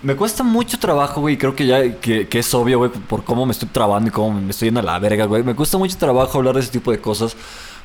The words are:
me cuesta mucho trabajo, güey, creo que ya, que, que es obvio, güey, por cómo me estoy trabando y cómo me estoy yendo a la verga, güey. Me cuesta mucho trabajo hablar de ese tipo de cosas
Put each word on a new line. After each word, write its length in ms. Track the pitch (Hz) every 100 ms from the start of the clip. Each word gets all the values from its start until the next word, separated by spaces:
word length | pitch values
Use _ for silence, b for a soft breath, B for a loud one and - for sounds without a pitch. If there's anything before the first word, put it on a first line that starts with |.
me 120 | 135 139
cuesta 260 | 214 -
mucho 360 | 254 226 233 226
trabajo, 420 | 208 147 143 -
güey, 160 | 147 139
creo 180 | 135
que 120 | 135 135
ya, 300 | 127 127 107
que, 280 | 117 110 95
que 100 | 117
es 160 | 120
obvio, 240 | 127 120 127
güey, 120 | 123
por 340 | - - 107
cómo 220 | - 120 127
me 60 |
estoy 160 | 117 110
trabando 400 | 135 107 101 110
y 40 |
cómo 280 | - 107 104
me 100 | 98
estoy 160 | 101 113
yendo 140 | 120
a 40 |
la 140 | 95 85
verga, 260 | 104 104 107
güey. 160 | 107
Me 120 | 123
cuesta 240 | 120 151 190
mucho 180 | 190 185
trabajo 400 | 156 127 131 143
hablar 160 | 127
de 60 | 131
ese 100 | 120
tipo 200 | 123 123
de 80 | 107
cosas 360 | 113 104 113 - B B B B